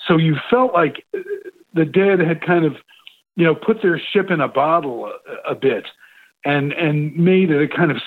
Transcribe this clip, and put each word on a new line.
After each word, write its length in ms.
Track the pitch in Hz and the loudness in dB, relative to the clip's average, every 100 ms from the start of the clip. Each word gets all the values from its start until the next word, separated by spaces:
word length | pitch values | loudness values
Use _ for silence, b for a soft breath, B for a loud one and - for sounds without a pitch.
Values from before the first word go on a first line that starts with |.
| - | 0
So 100 | 165 | 2
you 200 | 160 143 - | 2 0 0
felt 240 | 240 254 | 2 2
like 300 | 175 156 - - - 392 403 - - _ | 2 0 -2 -12 -12 -10 -12 -12 -20 _
the 100 | 165 | -2
Dead 360 | 156 185 196 190 | 0 2 2 2
had 200 | 165 160 | 2 0
kind 240 | - 175 | 0 2
of, 120 | 156 131 _ b b b _ | 0 -2 _ b b b _
you 100 | - | 0
know, 100 | 165 | 2
put 280 | 151 - 220 | 2 0 0
their 160 | 190 160 | 0 -2
ship 320 | - 202 190 | -2 -2 0
in 100 | 165 | 0
a 80 | 127 | 0
bottle 580 | - 151 170 143 120 104 - - 120 156 | 0 2 0 -2 -6 -10 -12 -14 -12 -8
a, 60 | |
a 20 | |
bit 320 | - 135 107 - - b b b _ | -2 0 -2 -4 -18 b b b _
and, 280 | 143 143 143 | -2 -2 -2
and 440 | 139 160 151 151 156 | -2 -2 0 -2 0
made 340 | 170 190 185 | 4 4 4
it 120 | 147 | 2
a 120 | 147 | 0
kind 160 | - 165 | 0 0
of 80 | 117 | 0